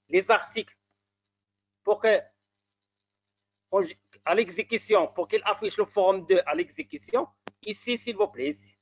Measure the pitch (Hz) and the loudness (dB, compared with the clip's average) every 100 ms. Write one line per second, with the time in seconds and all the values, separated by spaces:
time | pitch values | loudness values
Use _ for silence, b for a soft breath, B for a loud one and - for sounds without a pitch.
0 | _ 175 190 208 - 226 - _ _ _ | _ 0 2 0 0 -10 -12 _ _ _
1 | _ _ _ _ _ _ _ _ 202 208 | _ _ _ _ _ _ _ _ -4 0
2 | 220 190 - _ _ _ _ _ _ _ | 2 0 -2 _ _ _ _ _ _ _
3 | _ _ _ _ _ _ _ 196 170 - | _ _ _ _ _ _ _ -2 -2 -8
4 | _ _ 160 196 185 175 - 226 - 202 | _ _ -2 0 -2 -6 -6 -6 2 2
5 | 151 - 165 214 208 202 202 - 160 208 | 2 -4 -4 -2 -2 -4 -4 -4 -2 2
6 | 185 190 165 180 151 156 175 - 147 147 | 2 2 2 2 2 -4 -6 -10 -14 -16
7 | - 247 302 _ - - 214 202 - 233 | -4 -4 -4 _ -20 -14 -12 -10 -6 -6
8 | - 202 208 - 135 - - _ | -6 -2 -4 -2 -8 -8 -16 _